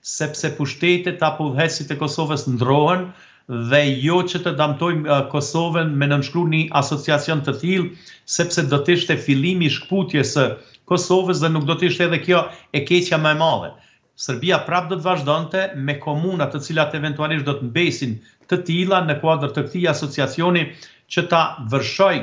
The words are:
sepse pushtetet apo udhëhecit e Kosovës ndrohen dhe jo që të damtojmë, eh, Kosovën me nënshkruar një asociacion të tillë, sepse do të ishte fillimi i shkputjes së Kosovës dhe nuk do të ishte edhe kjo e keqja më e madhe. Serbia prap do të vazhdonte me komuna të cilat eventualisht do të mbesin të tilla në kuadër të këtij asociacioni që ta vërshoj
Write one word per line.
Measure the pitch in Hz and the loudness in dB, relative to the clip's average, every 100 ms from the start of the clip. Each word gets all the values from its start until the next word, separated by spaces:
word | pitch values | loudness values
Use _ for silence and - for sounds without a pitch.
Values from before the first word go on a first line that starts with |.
| - | -10
sepse | - 147 - 160 | -6 -6 -4 -6
pushtetet | 151 143 - 175 180 180 - 156 | -4 -6 0 2 2 0 0 -2
apo | 151 147 | 0 -2
udhëhecit | 131 160 - 143 | 0 0 -2 -6
e | 143 | -4
Kosovës | 151 151 151 147 139 | -4 -2 -2 -2 -2
ndrohen | 120 120 143 151 180 180 - - _ - 120 117 | 0 4 4 4 2 -2 -14 -20 _ -10 -6 2
dhe | 143 143 127 | 4 4 0
jo | 143 175 175 | 2 2 0
që | 175 | -4
të | 180 143 | -4 0
damtojmë, | 151 139 170 160 151 | 0 0 0 0 2
eh, | 143 135 | 2 2
Kosovën | 147 143 165 170 165 160 | -2 -2 -2 0 0 0
me | 143 143 | 0 2
nënshkruar | 143 139 170 170 | 2 0 0 2
një | 156 160 143 | 2 2 0
asociacion | 135 147 151 147 156 156 | 0 -4 0 0 2 -2
të | 143 - | -2 -2
tillë, | 170 185 170 - - - - | 0 0 -2 -8 -20 -20 -8
sepse | - 170 - 139 | -2 0 0 2
do | 143 | 0
të | 156 | 2
ishte | 170 - 139 - | 2 2 -2 2
fillimi | 135 165 185 156 | 2 2 2 0
i | |
shkputjes | - - 196 180 147 117 151 | -2 -2 -2 0 0 0 2
së | 123 - - _ - | 0 -2 -14 _ -2
Kosovës | 175 180 185 185 165 | -2 4 2 2 0
dhe | 160 | 2
nuk | 160 143 | 0 0
do | |
të | 165 180 | 0 0
ishte | 175 175 | 2 0
edhe | 165 | 0
kjo | - 175 - - - | 2 2 2 -10 -4
e | 147 139 | -4 2
keqja | 175 175 160 | 2 4 2
më | 156 | 2
e | 151 | 2
madhe. | 160 113 82 - _ _ _ | 2 0 -4 -14 _ _ _
Serbia | _ - 123 175 165 | _ -8 -4 0 0
prap | - 175 165 | 0 -2 -2
do | 185 | -4
të | 170 | 0
vazhdonte | 180 139 156 160 190 190 | 0 0 -2 -2 -4 -4
me | 139 139 147 | -4 -6 -4
komuna | 156 147 175 180 143 | -4 -2 -2 -2 -2
të | 151 | -4
cilat | 143 160 151 | -4 0 0
eventualisht | 156 151 147 151 160 139 | -2 -4 -4 -2 -2 -2
do | 139 | -4
të | 123 | -4
mbesin | 117 175 - 127 110 - _ - | 0 0 -2 -6 -6 -10 _ -4
të | 180 180 | -2 0
tilla | 170 180 185 | -2 2 2
në | 160 143 | 2 0
kuadër | 160 156 139 | 2 0 0
të | - 147 | -4 -6
këtij | 180 170 | -2 0
asociacioni | 147 143 147 131 - 175 175 151 - - _ _ | 0 -4 -2 -2 0 2 2 0 -8 -20 _ _
që | - 170 | -2 2
ta | 170 156 - 113 | 2 2 -2 -2
vërshoj | 131 117 - 196 156 | -2 -2 4 4 4